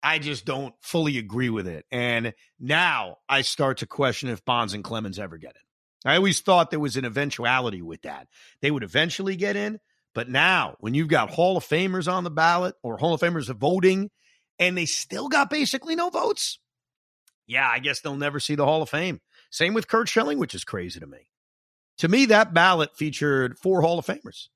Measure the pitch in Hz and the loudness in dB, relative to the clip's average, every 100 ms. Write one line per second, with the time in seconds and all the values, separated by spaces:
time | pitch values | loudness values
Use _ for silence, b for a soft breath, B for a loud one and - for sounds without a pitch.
0 | 135 156 147 139 95 135 139 - - 175 | 0 -2 -4 -8 -6 -6 -6 -12 -4 -2
1 | 151 135 107 113 127 110 92 80 - 123 | 0 -2 -4 -2 -2 -2 -4 -10 -8 -2
2 | 123 117 117 101 b _ 127 151 175 139 | 0 0 -2 -8 b _ 0 2 2 0
3 | 98 90 _ 139 135 - 139 127 - - | -4 -10 _ 0 0 0 0 0 -6 0
4 | 139 120 131 113 - 120 110 104 95 113 | 0 0 -6 -8 -2 0 0 -4 -8 -6
5 | 107 92 98 82 76 - _ _ _ _ | -6 -8 -12 -14 -20 -20 _ _ _ _
6 | 127 156 196 - - 185 165 160 147 117 | 2 4 4 2 4 4 4 0 -2 -4
7 | 127 113 143 - 120 127 123 95 82 80 | -4 -2 -4 -2 0 0 0 -6 -10 -12
8 | - 71 64 b b b 143 147 104 - | -12 -14 -14 b b b -2 -2 -2 0
9 | 165 - 190 190 202 202 208 214 _ _ | 0 -2 -6 -4 -4 -2 -6 -8 _ _
10 | _ - 123 127 165 185 117 - 107 135 | _ -10 -4 2 2 2 0 -6 -2 0
11 | 160 151 110 - 180 185 - 156 190 185 | 2 2 2 2 2 2 0 0 0 -2
12 | 165 180 175 151 165 170 180 - 123 110 | -2 -2 -2 2 4 4 0 -6 -10 -2
13 | 151 165 170 170 131 117 139 185 180 190 | 0 2 0 0 -6 -2 0 4 4 2
14 | 208 _ _ _ _ _ 180 180 165 - | -2 _ _ _ _ _ 0 0 -2 -4
15 | - 190 277 285 277 302 285 269 311 330 | -6 -8 0 2 2 0 -2 -2 -4 -4
16 | 349 339 - 415 - - _ _ _ _ | -2 -2 -2 -2 -4 -8 _ _ _ _
17 | _ _ _ _ _ 123 135 120 139 139 | _ _ _ _ _ 0 2 0 -2 -4
18 | 151 139 143 143 - 151 143 156 147 147 | -6 -4 -4 -4 -4 0 2 2 0 -4
19 | 180 147 _ b b - 170 220 - 226 | -4 -6 _ b b -2 0 0 0 0
20 | 226 - 277 294 170 92 - 104 90 - | 2 2 2 0 -4 -6 -10 -8 -8 -12
21 | 69 - _ _ _ _ _ _ _ - | -18 -20 _ _ _ _ _ _ _ -4
22 | 165 214 269 214 220 165 180 175 147 - | 2 4 6 6 6 6 6 6 0 -2
23 | 156 147 151 135 127 123 190 190 160 170 | -6 -2 0 2 0 -2 0 2 4 2
24 | - 294 - - - | -4 -8 -8 -18 -20